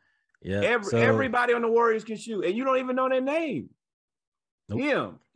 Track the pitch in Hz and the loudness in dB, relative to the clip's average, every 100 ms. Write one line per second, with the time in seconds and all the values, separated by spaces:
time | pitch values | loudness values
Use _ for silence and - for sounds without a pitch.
0 | _ _ _ _ - 98 104 233 202 117 | _ _ _ _ -6 0 0 0 0 2
1 | 233 - 269 240 240 240 233 226 233 220 | 4 4 2 0 2 0 2 4 4 2
2 | 214 214 - 214 165 208 269 262 254 254 | -4 -10 -6 -2 -2 0 0 0 0 0
3 | 262 262 262 311 330 175 - _ _ _ | 0 0 0 -2 -2 -6 -8 _ _ _
4 | _ _ _ _ _ _ - 104 285 233 | _ _ _ _ _ _ -8 -4 0 -2
5 | 110 82 _ | -2 -10 _